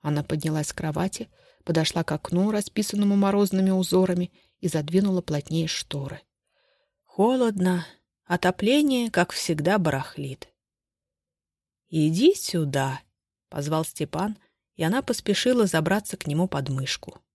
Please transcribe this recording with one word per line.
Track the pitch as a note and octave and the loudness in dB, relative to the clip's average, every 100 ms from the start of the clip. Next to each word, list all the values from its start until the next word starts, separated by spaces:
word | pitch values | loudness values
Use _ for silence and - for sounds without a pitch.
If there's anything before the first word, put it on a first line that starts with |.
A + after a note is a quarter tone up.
Она | D3+ D3 | -2 -2
поднялась | D3 D3+ D#3 D#3 D3 | -2 -2 -2 -2 -4
с | |
кровати, | - D#3 D3+ F#3 - A3 _ _ _ | -6 -6 -4 -4 -6 -14 _ _ _
подошла | - E3 D#3 - | -2 0 0 -2
к | D#3+ | -2
окну, | D3+ - F3 G3+ | -4 -2 0 2
расписанному | G#3+ G3+ - G#3+ G#3 G3+ G3+ | 0 -4 -4 -2 0 2 4
морозными | G3 G3+ G3+ F#3+ F#3+ | 4 4 2 2 2
узорами, | F#3 F3+ F#3 F#3 F3+ F3+ _ _ _ | 2 2 2 2 0 -2 _ _ _
и | F3+ | -2
задвинула | D#3 D3 F3+ G3 F#3 | -2 0 0 2 0
плотнее | - D3+ - D#3+ D#3+ | -2 -6 -2 -2 -2
шторы. | - - C#3+ C3+ C#3+ _ _ _ _ _ _ _ _ | -4 -8 -8 -8 -12 _ _ _ _ _ _ _ _
"Холодно. | _ - G#3+ B3+ A#3+ G#3 F3+ F3+ E3 - _ _ | _ 2 2 4 2 2 2 2 -4 -16 _ _
Отопление, | _ F3 F3+ F#3 G3+ C#4+ D4 B3+ A#3 | _ 0 0 2 2 4 4 2 0
как | - F3 | 0 0
всегда, | - - D#3 D3+ G#3 | -2 -2 0 2 2
барахлит". | D#3+ C3+ C3 - C#3+ C3 - _ _ _ _ _ _ _ _ _ _ _ _ _ _ | 2 -2 -6 -10 -10 -12 -16 _ _ _ _ _ _ _ _ _ _ _ _ _ _
"Иди | D#3+ D#3 E3 D4 | 0 2 4 4
сюда", | G4+ - F3 D3+ C#3 C3+ C3+ _ _ _ _ _ | 2 -2 -2 0 0 0 -4 _ _ _ _ _
позвал | D3+ C#3+ D#3+ | -8 -2 -2
Степан, | D#3+ - D3+ D#3+ G3+ G#3+ _ _ _ - | -2 -6 -6 -4 -4 -6 _ _ _ -4
и | |
она | D#3+ A#3+ | 0 0
поспешила | - A#3 - G3 B3 B3 G3+ | -2 -4 0 0 2 4 4
забраться | D#3+ D#3 G3 - - | 2 2 0 -2 -8
к | - | -4
нему | D3 F#3 | 0 0
под | C#3+ C3+ | -2 -4
мышку. | C3 C3 - - - _ | -4 -4 -8 -10 -20 _